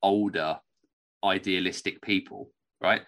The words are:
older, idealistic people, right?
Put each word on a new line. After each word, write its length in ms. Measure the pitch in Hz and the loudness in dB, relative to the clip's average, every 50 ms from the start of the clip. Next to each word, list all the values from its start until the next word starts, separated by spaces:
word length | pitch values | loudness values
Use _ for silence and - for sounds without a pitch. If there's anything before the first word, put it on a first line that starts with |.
older, 560 | - 98 101 104 104 101 95 - 78 80 78 - _ _ _ _ _ _ _ _ _ _ _ _ - | 0 2 2 2 2 0 -2 -2 -2 -2 -4 -6 _ _ _ _ _ _ _ _ _ _ _ _ 0
idealistic 760 | 98 95 95 95 98 92 92 90 92 - - - 98 - - - | 0 0 0 0 0 0 0 0 -2 -4 -4 -6 -6 -6 -6 -2
people, 480 | - 104 95 - - - - - - _ _ _ _ _ - | 0 0 0 0 -4 -12 -16 -16 -18 _ _ _ _ _ -2
right? 220 | - 92 107 - - | 2 2 2 2 0